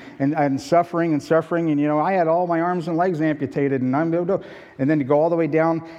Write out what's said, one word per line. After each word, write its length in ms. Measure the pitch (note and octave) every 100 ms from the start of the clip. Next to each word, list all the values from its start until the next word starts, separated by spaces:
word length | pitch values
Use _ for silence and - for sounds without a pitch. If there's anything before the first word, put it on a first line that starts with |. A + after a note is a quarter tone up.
| - -
and, 160 | C#3 D#3+
and 240 | C#3+ C3+
suffering 540 | - E3+ E3+ E3+ E3+
and 100 | D3+
suffering, 480 | - D#3+ D#3+ E3+ E3
and, 80 | D3
you 80 | D3
know, 120 | D3+
"I 100 | D#3+
had 160 | F#3+ D#3+
all 180 | E3+ F3+
my 140 | E3
arms 300 | E3+ F3+ D#3+
and 80 | E3
legs 240 | F#3 D#3+
amputated, 600 | D#3 D3 C#3 D3 C#3 C3+
and 140 | B2+ C3+
I'm," 180 | E3
and 760 | E3 F3 F#3+ - - - - C#3
then 100 | D#3
to 60 | B2+
go 160 | D3
all 80 | E3
the 80 | E3+
way 100 | E3
down, 340 | D#3+ D#3+ E3 D#3+